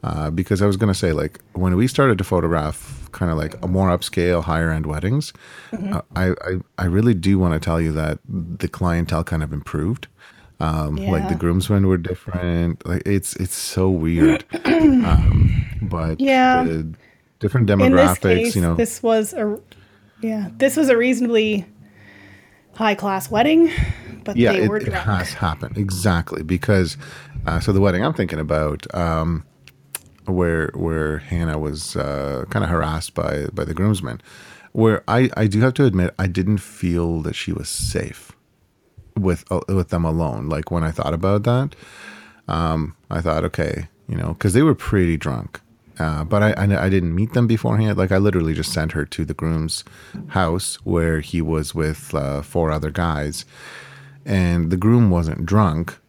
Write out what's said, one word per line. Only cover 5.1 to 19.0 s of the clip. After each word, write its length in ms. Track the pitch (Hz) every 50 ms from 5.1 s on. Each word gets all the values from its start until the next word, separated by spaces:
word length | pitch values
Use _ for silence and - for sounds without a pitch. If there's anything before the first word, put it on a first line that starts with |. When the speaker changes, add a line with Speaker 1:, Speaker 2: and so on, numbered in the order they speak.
| 117 147 151 - - - - - - - - - -
Speaker 2:
Mm-hmm. 200 | 220 170 196 202
Speaker 1:
uh, 80 | - - _ -
I, 140 | - 92 92
I, 300 | 90 - - - 92 92 90 _ _ -
I 60 | 90
really 260 | 92 85 98 110 120 117
do 260 | 92 82 95 98 92
wanna 200 | 92 87 80 78
tell 200 | 80 - 82 82
you 120 | 85 80 76
that 260 | 78 78 78 76 - _
the 400 | - - 95 85 82 170 - - 85
clientele 560 | - - 92 90 85 85 85 78 85 80 82
kind 180 | - - 80 78
of 100 | 71 71
improved. 540 | 73 71 - - 73 76 87 117 - - - _ _ - - - - - - _ _
Um, 380 | 78 78 80 78 78 76 76
like 280 | 76 95 98 95 80 76 -
the 60 | -
Speaker 2:
Yeah. 40 | 80
Speaker 1:
groomsmen 480 | 82 85 85 92 87 - 107 101 98
were 120 | 95 92 90
different. 880 | 82 90 90 - - - 92 90 90 87 85 85 85 85 82 - -
Like 160 | 85 90 90 -
it's, 320 | - 101 98 92 - -
it's 180 | - 95 92 -
so 360 | - - - - - 92 95
weird. 540 | 95 87 78 82 85 85 80 82 - - - _ -
Speaker 2:
<clears throat> 100 | 339 -
Speaker 1:
Um, 1000 | - 311 330 320 302 269 254 233 185 160 156 - - - - - - - - - - - - -
but 360 | - - 85 80 80 80 78
Speaker 2:
Yeah. 440 | 269 269 269 262 254 254 254 254 254
Speaker 1:
the 220 | - 165 - 80 - 160 - _ _ _ _ _ _ _ _
different 280 | - 104 - 131 120 101
Speaker 2:
In 100 | 101 98
this 120 | - -
Speaker 1:
demographics, 300 | - 90 87 92 90 87
Speaker 2:
case, 360 | - 98 90 90 226 240 226
Speaker 1:
you 60 | 202 175
know. 120 | 170 -
Speaker 2:
this 260 | - 233 226 - -